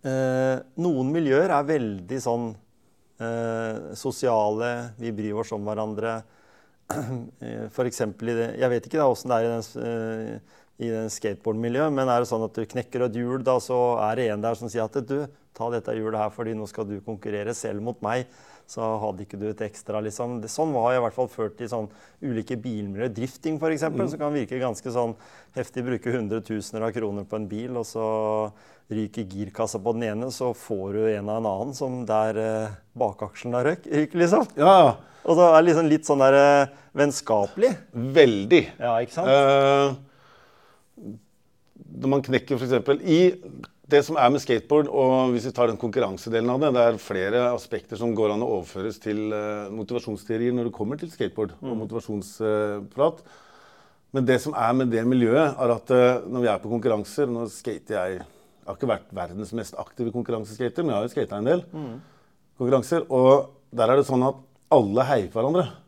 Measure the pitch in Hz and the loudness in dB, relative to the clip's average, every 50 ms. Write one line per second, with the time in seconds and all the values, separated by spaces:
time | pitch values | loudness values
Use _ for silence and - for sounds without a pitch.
0 | _ 135 131 131 131 131 127 131 131 131 131 127 - - _ - 170 180 160 131 | _ -4 -2 0 0 0 0 0 0 0 0 -2 -6 -12 _ -2 0 0 0 0
1 | 127 131 151 170 165 143 131 139 175 190 175 143 147 139 160 147 123 110 101 95 | 0 0 0 0 2 4 4 4 4 4 4 2 2 2 0 0 0 -2 -6 -8
2 | 90 87 123 131 120 123 117 120 120 113 110 101 _ _ _ _ _ _ _ _ | -8 -8 -8 -6 -2 -2 -2 -2 -2 -6 -8 -12 _ _ _ _ _ _ _ _
3 | _ _ _ _ 113 117 117 117 117 117 113 113 113 110 110 110 - 76 90 - | _ _ _ _ -8 -6 -6 -4 -4 -4 -4 -4 -4 -6 -6 -8 -10 -12 -14 -8
4 | - 135 120 - - 127 117 110 107 104 107 107 117 120 120 120 120 120 107 113 | -8 -8 -6 -2 0 2 2 2 2 2 0 -2 -2 -4 -4 -6 -8 -12 -14 -10
5 | 117 117 110 101 107 107 104 107 113 - 113 104 101 107 107 104 110 107 107 104 | -8 -8 -6 -6 -6 -6 -4 -6 -6 -6 -8 -8 -6 -6 -6 -4 -6 -6 -6 -6
6 | 107 113 113 113 110 _ _ _ _ _ _ _ _ _ _ _ _ _ - - | -6 -6 -6 -6 -10 _ _ _ _ _ _ _ _ _ _ _ _ _ -8 -6
7 | - 110 131 123 117 - - _ 120 117 117 110 113 110 - - 127 123 123 - | -6 -6 -8 -10 -10 -14 -16 _ -14 -12 -10 -10 -10 -10 -4 -2 -2 -2 -2 -2
8 | 123 107 98 - 113 117 120 113 117 117 113 120 127 127 123 117 - - - 160 | -4 -4 -4 -6 -6 -4 -2 -2 -2 -4 -2 0 0 0 0 0 -4 -2 -2 2
9 | 151 135 120 - - 127 123 113 113 117 117 117 110 - - 120 120 117 117 117 | 2 2 2 0 -2 -2 0 0 0 0 -2 -4 -8 -8 -10 -8 -6 -6 -6 -6
10 | 113 113 113 110 110 110 113 113 - _ _ _ _ _ _ _ 117 117 113 110 | -6 -6 -6 -8 -8 -10 -10 -12 -14 _ _ _ _ _ _ _ -6 -6 -4 -4
11 | 110 110 - - - 110 101 90 _ 113 107 110 117 120 120 131 151 156 147 135 | -4 -6 -8 -6 -6 -6 -6 -4 _ -4 -4 -2 -2 -2 0 0 0 0 0 0
12 | 131 131 120 120 120 117 120 113 110 107 - - 113 - - 127 117 - - 127 | 0 2 2 2 2 0 -2 -2 -2 -4 -4 -6 -8 -6 -6 -8 -8 -6 -4 -2
13 | 123 123 104 117 120 120 127 135 123 135 127 123 - - 127 123 123 123 120 113 | -2 -2 -2 -4 -4 -4 -4 -2 0 2 0 0 0 0 0 2 2 2 2 0
14 | 107 107 113 120 127 113 104 104 104 113 117 104 117 117 95 117 110 110 - 139 | 0 -2 -2 0 -2 -2 -2 -2 -2 -2 -4 -4 -6 -8 -4 -4 -4 -4 -4 -6
15 | 123 113 135 139 147 135 - _ _ _ _ - 113 120 120 117 - - 117 113 | -4 -4 -4 -4 -4 -6 -12 _ _ _ _ -8 -6 -4 -4 -4 -4 -4 -6 -4
16 | 110 110 110 107 107 107 104 - 120 113 113 110 107 104 - - 110 101 104 98 | -4 -4 -2 -2 -2 -4 -4 -6 -8 -6 -6 -8 -8 -10 -8 -8 -8 -6 -8 -10
17 | 95 - 110 101 - 113 104 104 101 107 120 - - 113 101 104 104 117 120 - | -8 -10 -12 -10 -8 -6 -6 -6 -6 -6 -8 -8 -8 -8 -6 -6 -6 -8 -8 -6
18 | - 104 113 127 123 - - - - - - - _ _ - - 113 110 110 107 | -4 -4 -2 -2 -4 -6 -12 -20 -20 -20 -20 -20 _ _ -10 -6 -4 -4 -2 -2
19 | 107 107 98 92 104 - - 101 101 107 107 - 110 104 - - - - 107 107 | -4 -6 -6 -8 -10 -12 -10 -8 -6 -8 -6 -6 -8 -10 -10 -14 -12 -6 -6 -4
20 | 107 107 101 - 123 120 123 120 107 110 - - 156 160 147 123 113 120 127 127 | -4 -6 -6 -6 -8 -6 -6 -8 -10 -10 -4 -4 -2 -2 0 0 0 2 2 2
21 | 120 113 - - 127 117 - - 113 104 107 - 123 110 120 117 107 104 - - | 0 -2 -2 -4 -4 -4 -4 -6 -6 -6 -6 -8 -10 -6 -6 -6 -6 -8 -12 -20
22 | - - _ _ - 143 120 110 107 - 131 117 107 127 113 104 104 98 98 98 | -20 -20 _ _ -8 -6 -4 -4 -4 -6 -8 -8 -6 -6 -6 -6 -6 -8 -6 -6
23 | 113 127 107 - 135 131 - - - 160 156 147 156 165 160 143 156 160 151 127 | -6 -6 -4 -6 -8 -8 -10 -8 -6 -6 -4 -2 -2 -2 -2 -2 -4 -4 -2 -2
24 | 117 127 147 151 151 147 147 147 123 - 127 131 127 127 110 - - 127 117 123 | -4 -4 -4 -4 -4 -4 -2 -2 -4 -4 -4 -4 -4 -4 -4 -6 -8 -6 -2 -2
25 | 120 117 110 - - - - - - _ _ 131 127 - _ 131 120 123 127 110 | -2 -2 -4 -8 -16 -20 -20 -20 -20 _ _ -8 -8 -6 _ -6 -4 -4 -4 -4
26 | - 120 120 127 110 101 104 113 104 - 110 107 98 - - 110 110 113 101 120 | -4 -4 -4 -2 -2 -4 -4 -6 -6 -6 -8 -8 -8 -8 -8 -4 -4 -4 -4 -4
27 | 110 104 98 104 101 101 - 110 107 95 95 107 117 127 127 120 113 - - 113 | -6 -4 -6 -6 -8 -8 -8 -8 -8 -6 -8 -8 -8 -6 -6 -8 -8 -6 -6 -4
28 | 110 110 110 110 110 107 107 107 107 107 104 _ _ _ _ _ _ _ 110 107 | -4 -2 -2 -2 -2 -2 -2 -2 -2 -4 -8 _ _ _ _ _ _ _ -6 -6
29 | 110 104 107 - 113 92 98 98 104 98 - - 117 - - 110 95 117 113 113 | -6 -6 -6 -8 -10 -8 -8 -10 -10 -10 -6 -6 -6 -4 -4 -4 -4 -2 -2 -2
30 | 120 110 104 107 120 131 123 - 131 123 113 - - - 113 98 95 98 98 107 | -2 -4 -4 -4 -6 -8 -8 -6 -6 -6 -6 -6 -8 -8 -8 -6 -6 -6 -4 -2
31 | 110 110 107 101 101 104 107 113 113 107 95 95 110 135 139 127 147 131 127 127 | 0 0 0 -2 -4 -4 -4 -2 -2 -2 -2 -2 -4 -8 -6 -6 -6 -6 -6 -6
32 | 120 107 110 107 110 110 110 107 110 110 110 110 110 107 107 - _ _ _ 120 | -4 0 2 2 2 2 0 -2 -2 -2 -2 -4 -4 -6 -10 -14 _ _ _ -4
33 | 123 107 98 - 107 98 - - - 123 120 123 123 143 175 180 - - 156 147 | -4 -4 -4 -6 -12 -12 -12 -10 -8 -4 -2 0 0 0 -2 -2 -6 -2 0 0
34 | 151 151 - 175 175 170 185 262 269 - - - 147 175 196 190 165 135 110 - | 0 0 2 2 4 4 4 2 2 0 -2 4 6 8 10 10 10 8 6 2
35 | - - - - - - 170 160 180 170 160 156 165 175 165 156 165 156 151 151 | -6 -20 -20 -10 0 2 6 8 8 10 10 10 8 8 6 4 4 4 4 2
36 | 156 - 147 139 135 135 135 139 139 143 143 143 139 131 139 - - _ _ - | 4 2 2 6 6 6 8 8 8 8 8 6 4 2 -2 -16 -20 _ _ 2
37 | 143 147 131 - - - 113 104 101 98 - - 214 262 208 151 - _ - 120 | 2 2 2 -2 -2 0 2 2 2 0 0 2 2 2 2 0 -10 _ -8 -6
38 | 117 131 135 165 151 127 113 101 98 107 160 170 117 - - - 131 120 117 113 | -6 0 6 8 8 8 8 2 2 6 6 4 4 4 -6 -6 -2 0 0 0
39 | 123 120 - - 175 131 135 139 139 139 139 139 139 139 139 139 139 139 135 139 | -2 -4 -6 -4 2 4 6 6 6 6 6 6 6 4 4 4 4 2 0 -4
40 | - _ _ _ _ _ _ _ _ _ _ _ _ _ _ _ _ _ _ - | -12 _ _ _ _ _ _ _ _ _ _ _ _ _ _ _ _ _ _ -18
41 | 226 101 107 117 _ _ _ _ _ _ _ _ _ _ _ - - - - 123 | -16 -16 -16 -16 _ _ _ _ _ _ _ _ _ _ _ -20 -20 -20 -14 -6
42 | 123 135 135 139 135 135 131 123 127 - 143 120 127 123 131 120 - - 139 - | -2 0 0 0 0 0 -2 -2 0 0 -4 -4 0 0 0 0 2 2 0 0
43 | - 190 156 165 180 180 180 190 - - - 131 - - _ _ _ - 143 143 | 2 2 4 6 6 4 4 0 -12 -18 -16 -18 -18 -20 _ _ _ 4 4 6
44 | 135 - 156 156 131 123 139 139 131 - 123 113 - - 147 151 147 143 - 131 | 6 4 2 4 4 6 4 4 2 2 0 0 2 2 4 4 4 2 2 2
45 | 135 131 131 131 131 127 123 120 110 131 113 - 123 117 113 98 - 117 104 123 | 4 4 4 4 2 2 0 0 -2 -4 0 2 2 2 2 -2 -4 -2 0 0
46 | 123 98 98 90 - 117 113 113 113 120 123 135 151 151 127 123 120 117 113 104 | 0 0 -2 -8 -8 -2 -2 0 0 0 0 2 2 2 4 6 6 4 4 2
47 | - - 104 95 92 98 107 123 123 123 123 113 - - 117 107 - - 117 101 | -4 -4 -4 -2 -2 0 2 2 2 2 0 -2 -6 -6 -8 -8 -8 -8 -8 -4
48 | 117 117 113 104 110 107 107 107 120 127 113 98 85 80 - 98 95 113 101 - | -2 -2 0 2 2 2 2 0 -2 -2 -2 -4 -4 -8 -10 -8 -8 -8 -8 -8
49 | - 110 107 107 107 107 107 104 104 107 107 104 104 98 104 110 107 98 120 120 | -6 -6 -4 -4 -4 -4 -4 -4 -6 -6 -8 -8 -8 -10 -10 -10 -8 -6 -6 -6
50 | - - 107 98 - - 113 110 117 123 123 123 117 120 - - 107 104 135 151 | -6 -6 -10 -10 -6 -6 -4 -2 0 0 0 0 -2 -4 -4 -6 -6 -6 -6 -8
51 | - 165 165 - 123 98 - - 107 92 - - - 135 120 110 110 107 110 113 | -10 -14 -6 -6 -6 -6 -4 -4 -6 -6 -6 -12 -10 -8 -6 -6 -8 -6 -8 -10
52 | - - 107 104 95 101 - - 110 110 107 104 107 104 101 104 101 101 - 123 | -8 -6 -8 -8 -8 -10 -10 -6 -2 -2 0 0 0 -2 -4 -6 -10 -12 -2 0
53 | 139 165 160 - - - - - _ _ - - _ - _ _ _ _ _ _ | 0 0 0 -2 -18 -20 -20 -20 _ _ -20 -20 _ -20 _ _ _ _ _ _
54 | _ _ - 135 131 117 127 120 - 156 147 98 117 113 123 131 131 123 117 113 | _ _ -4 -2 2 4 4 2 2 -2 -4 0 0 2 2 2 2 2 0 0
55 | 113 123 131 127 120 113 117 139 160 147 131 - 131 117 120 113 - - 131 123 | 2 2 4 4 4 4 4 4 4 2 0 0 0 0 0 0 0 2 4 6
56 | 123 123 127 120 101 87 117 127 120 113 104 98 - 110 113 117 104 120 110 104 | 6 6 4 2 -2 -6 -4 0 0 2 0 0 -2 -4 -4 -2 0 0 0 0
57 | 101 - - - 147 127 120 117 117 107 - - - 123 107 85 - - 107 101 | -2 -6 -2 -2 -2 -2 -2 -6 -6 -8 -10 -10 -8 -8 -8 -8 -8 -6 -4 -4
58 | 90 92 95 92 - - _ _ _ _ _ _ _ - 98 - - 123 107 98 | -2 -4 -6 -8 -10 -16 _ _ _ _ _ _ _ -12 -8 -6 0 -2 -2 -2
59 | - _ - 95 87 85 87 98 107 98 110 117 107 - - - 95 - _ - | -2 _ -10 -8 -8 -8 -8 -10 -10 -8 -8 -8 -8 -8 -10 -12 -12 -12 _ -6
60 | 123 117 107 123 113 - 120 113 107 104 107 - 127 120 117 - 175 156 120 101 | -6 -6 -4 -6 -6 -4 -4 -6 -6 -10 -8 -6 -6 -6 -4 -4 -2 -2 0 -2
61 | 107 120 - - 120 - 101 104 104 123 165 180 175 - - 156 151 127 113 131 | -2 -4 -4 -4 -4 -4 -4 -4 0 0 0 0 -2 -6 -12 -12 -10 -10 -12 -14
62 | - - _ _ _ _ _ _ _ _ _ _ 127 120 135 131 120 - 170 165 | -18 -20 _ _ _ _ _ _ _ _ _ _ 0 2 4 2 2 2 0 -2
63 | - - 139 127 127 131 135 143 135 - - _ _ _ - 117 113 110 127 143 | 0 2 2 6 8 8 8 6 6 -2 -10 _ _ _ 0 0 4 4 6 4
64 | 139 - 127 127 127 135 135 - - _ _ _ _ _ 165 143 113 101 98 120 | 4 4 2 2 2 0 0 -4 -12 _ _ _ _ _ 4 6 6 4 2 2
65 | 131 127 147 120 98 85 - 117 117 135 160 180 175 117 - - _ | 2 2 2 0 0 -2 -2 -2 0 2 2 0 0 0 -4 -14 _